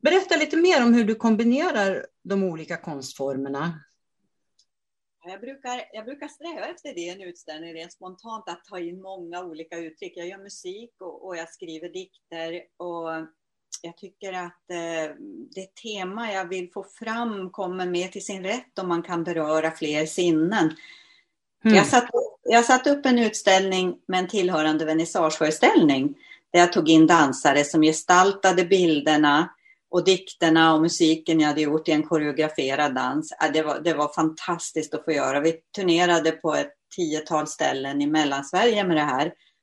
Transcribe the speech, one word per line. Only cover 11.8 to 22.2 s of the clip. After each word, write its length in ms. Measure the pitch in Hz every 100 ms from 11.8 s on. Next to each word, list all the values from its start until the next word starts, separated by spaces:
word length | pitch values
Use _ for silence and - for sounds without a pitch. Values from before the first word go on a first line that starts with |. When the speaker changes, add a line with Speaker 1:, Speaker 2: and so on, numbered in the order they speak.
| 175
Speaker 2:
dikter, 720 | 175 185 _ _ 165 165 170 - _
och 500 | 175 170 165 160 160 _ _ _ _ -
jag 160 | 170 170
tycker 360 | 190 _ 196
att, 380 | 185 175 _ _
eh, 440 | 175 170 165 156 147 101 87 123 -
det 200 | 190 -
tema 560 | 233 208 185 208 226
jag 140 | 196 175
vill 260 | 185 180
få 120 | -
fram 680 | 196 _ 220 226 233 202 185
kommer 340 | - 185 185 180
mer 220 | 175 180
till 180 | 202 -
sin 180 | 190
rätt 360 | 185 240 - -
om 80 | 190
man 160 | 170
kan 200 | 175 170
beröra 480 | 165 165 151 156 156
fler 340 | 160 156 151 156
sinnen. 680 | - 175 156 165 214 160 156 - - _ _ _ _ _ _ 220
Speaker 1:
Mm. 120 | 214
Speaker 2:
Jag 80 | -
satt, 220 | 254 240 -